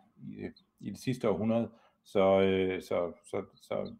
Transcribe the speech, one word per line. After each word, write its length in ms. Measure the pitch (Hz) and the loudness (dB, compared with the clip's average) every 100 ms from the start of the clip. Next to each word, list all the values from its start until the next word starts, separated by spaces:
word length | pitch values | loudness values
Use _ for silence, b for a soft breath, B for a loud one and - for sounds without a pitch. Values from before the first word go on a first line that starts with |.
| _ _ | _ _
i, 240 | 139 101 101 - _ _ | -16 -12 -12 -14 _ _
i 100 | 120 | -12
det 100 | 95 | -8
sidste 300 | 131 131 113 | -6 -2 0
århundrede. 400 | 87 110 113 110 - _ _ | 0 0 0 -2 -8 _ _
Så, 380 | _ 104 95 98 | _ 2 6 6
øh, 400 | 95 95 92 92 | 6 2 0 -2
så, 300 | - 92 87 82 _ | -2 -2 -2 -6 _
så, 180 | 107 95 _ | -8 -8 _
så 320 | - 104 98 98 | -8 -6 -6 -10